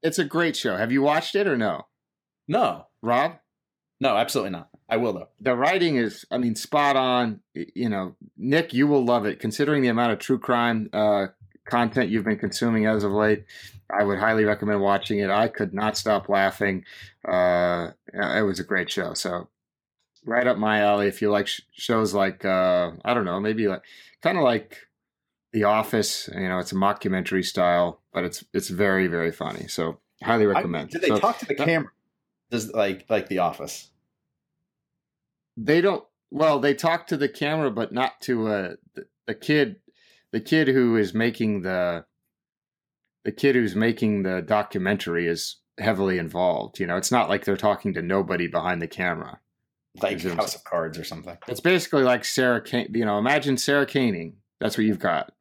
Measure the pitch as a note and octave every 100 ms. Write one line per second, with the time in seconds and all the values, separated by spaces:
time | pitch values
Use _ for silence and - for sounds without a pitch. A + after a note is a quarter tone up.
0 | D#3+ D#3 D#3 E3 E3+ - B2 F#2 A2+ C3+
1 | C#3 D3+ D#3+ G3+ G3+ C3 G#2+ D2+ - _
2 | _ _ _ _ - F#3+ F#3 E2+ - _
3 | A2 A#2+ D#3 F3 _ _ _ _ _ _
4 | C3+ G#2 A#2+ C3+ G2+ F2 E2 - _ A2+
5 | A#2 F2+ - _ - B2 C#3 F#3 F3 C#3
6 | A2+ - - A#2+ A#2+ A2 - D3 C#3+ C3+
7 | B2+ B2 A#2+ G#2 _ - E2 - A#2 G2+
8 | F#2 - - - A2 D3+ E3 A#2+ D3 D3
9 | A#2+ A#2+ G#2 - A2 G#2+ C#3+ D3+ B2+ A2+
10 | A#2+ G#2 - B2+ - A#2+ A#2+ A2+ G#2+ G#2
11 | G#2+ G2+ F#2+ _ - _ - A#2+ A#2 C3
12 | G#2+ A2 G#2 G#2 G#2 - A#2 A2+ G#2+ A2
13 | G2+ G2+ G#2+ G#2 - - - - _ G2
14 | G#2 G2 G#2+ A2 G#2+ G#2 G#2 G#2 G2 G2+
15 | - G#2 G2 G2+ A#2 - G2+ F#2 G#2+ G#2+
16 | A2+ G2+ F#2+ G2+ G2 - G2+ F#2 - -
17 | - _ - F2+ F2+ F2+ F2 F2 F2 -
18 | - G2+ F#2+ E2 G#2 F2+ F2+ F#2+ F2 -
19 | E2+ E2+ - F2 - _ _ _ _ _
20 | _ _ - A#2 B2 G2 G#2+ G#2+ G#2 G#2
21 | G2+ - G#2+ G#2 G2 - - - - A#2
22 | G#2+ G2+ F#2+ F#2 G2 F#2 F#2 F2+ F2 E2+
23 | G#2 A#2+ F#2+ F2+ G#2 A2 G#2 F#2 - -
24 | - _ - F#3+ C#3 A2+ - - - _
25 | _ _ _ _ _ A2+ G2+ G#2+ G#2+ A2+
26 | G#2 - - F#2 F#2+ F#2 F2+ F#2+ G2 G#2
27 | G2+ F#2+ E2+ F#2+ F2+ - F2 F2 F2 E2
28 | _ G2 F2+ - - G2 F#2+ F2+ G2+ F#2+
29 | F#2 E2+ E2+ E2 - - - - E2 -
30 | _ _ - A#2 G#2+ G2 - - - E3+
31 | F3 D3 G#3 A#3 A3+ C#3 D3 E3 C#3+ _
32 | _ _ _ _ _ A#2+ G#2+ A2+ G2+ F#2+
33 | - A2 - F#2 F2 - C#2 - - _
34 | _ _ _ _ _ _ _ _ _ _
35 | _ _ _ _ _ - A3 D#3 F#3 F3+
36 | - _ _ C3+ D#3 D3 C#3 C#3+ E3 E3
37 | - D#3 C#3 - D3 D#3+ C#3+ A2 A2 A#2
38 | C3 - - B2 A2 G#2 F#2 E2+ _ -
39 | - _ - A2 - D3+ C3 F#2+ _ _
40 | _ _ _ A2+ A2 D#3 C#3+ C3 B2 A2+
41 | G2+ G2+ A#2 A2+ A2 G#2 F2+ F#2 F2 E2+
42 | - _ _ _ _ _ _ _ _ _
43 | _ _ - G#2+ C#3 C3 A2 F#2 A2 A2+
44 | A2 G#2 F#2+ F#2 E2+ G#2+ G#2 G2+ F#2 G2+
45 | - E2+ E2+ E2 - - _ - G#2 G2
46 | G2 F#2 E2 E2+ F#2 E2 A1 - F2+ F2+
47 | - B2 F#2+ G2 - F#2+ G#2+ G2 G#2 E2+
48 | E2+ G2 F2+ F#2 E2+ E2+ E2+ F2 E2 -
49 | F2+ E2+ D#2 - _ _ _ _ _ -
50 | G2 F#2+ F2+ E2+ G2+ - - F2 E2 D#2+
51 | D#2+ E2+ F2+ E2+ - A#2+ F3 F#3 - D3
52 | B2+ B2 - - B2+ A#2+ - A#2+ - A2+
53 | A2+ G#2 A#2 D3 D3 B2+ - C#3+ C#3 C#3
54 | B2 F#2 E2 - _ _ A2 G#2+ A2 G2
55 | F#2 D#2+ - _